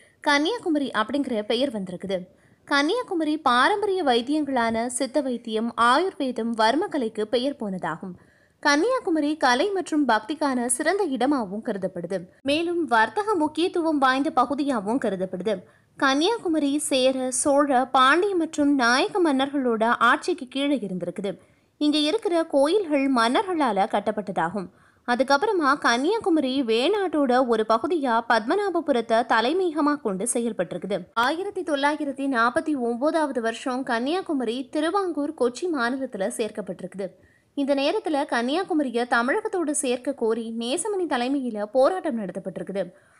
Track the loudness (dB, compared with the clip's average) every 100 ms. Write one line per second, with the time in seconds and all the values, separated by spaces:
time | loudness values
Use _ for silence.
0 | _ _ 2 2 2 -2 0 0 0 -2
1 | -2 -2 -2 -4 -2 -2 -2 -4 -8 -10
2 | -6 -6 -6 _ _ _ -2 0 2 -2
3 | -2 -4 -2 0 2 4 4 2 0 0
4 | 2 0 0 -2 0 0 0 -2 -4 -4
5 | -2 -2 -2 -4 -4 -4 -2 2 4 4
6 | 2 -2 -4 -2 -2 2 2 2 0 -2
7 | -4 -4 -2 0 -2 -4 -6 -4 -6 -6
8 | -10 -14 _ _ _ _ 2 4 2 0
9 | 0 0 0 2 2 2 2 -2 -2 0
10 | 2 0 0 -4 -2 0 -2 -2 0 0
11 | 0 0 0 0 -2 -8 -6 -4 -6 -6
12 | -6 -8 -8 _ -2 -2 -2 -2 2 2
13 | 2 0 -2 0 0 0 -2 0 0 2
14 | 2 2 0 0 0 0 -2 -2 -2 -2
15 | -2 -4 -6 -4 -4 -4 -8 _ _ -2
16 | 2 2 0 0 -2 0 0 -2 0 2
17 | 2 2 -2 -2 2 2 4 2 2 4
18 | 6 4 2 0 -2 0 2 4 4 2
19 | 2 2 2 2 0 0 0 2 2 4
20 | 4 2 0 -4 -6 -4 0 0 -2 -6
21 | -6 -6 -6 -8 _ _ _ -2 0 2
22 | 0 0 0 0 2 2 4 2 0 0
23 | 2 2 2 2 0 0 0 2 0 0
24 | -2 -4 -4 -2 -2 -4 -10 _ _ _
25 | -4 0 2 2 2 2 2 2 2 2
26 | 2 0 2 2 2 0 0 2 2 0
27 | 0 2 2 4 4 2 2 0 0 -2
28 | 0 0 2 0 2 0 0 -2 0 0
29 | 2 0 2 2 2 0 0 0 0 0
30 | -4 -4 -4 -2 -2 -4 -6 -6 -6 -6
31 | -4 -2 0 0 -6 -6 -4 0 0 0
32 | -4 -4 -2 2 2 2 -2 -2 -2 0
33 | 0 0 0 -2 -4 -4 -4 -4 -2 -2
34 | -2 -2 -2 -4 -2 -6 -4 -2 0 0
35 | -2 -2 -4 0 -2 -2 -4 -2 -2 -2
36 | -6 -4 -4 -4 -6 -6 -10 -10 -10 -8
37 | -10 -12 _ _ _ -4 2 4 4 0
38 | 0 -2 0 0 0 0 0 0 0 0
39 | 2 2 2 0 0 -2 -2 -2 0 -2
40 | -2 -2 0 -2 -4 -6 -4 -4 -2 -2
41 | 0 0 0 -2 -2 -4 0 4 4 2
42 | -4 -4 -4 -8 -8 -8 -6 -6 -6 -10
43 | _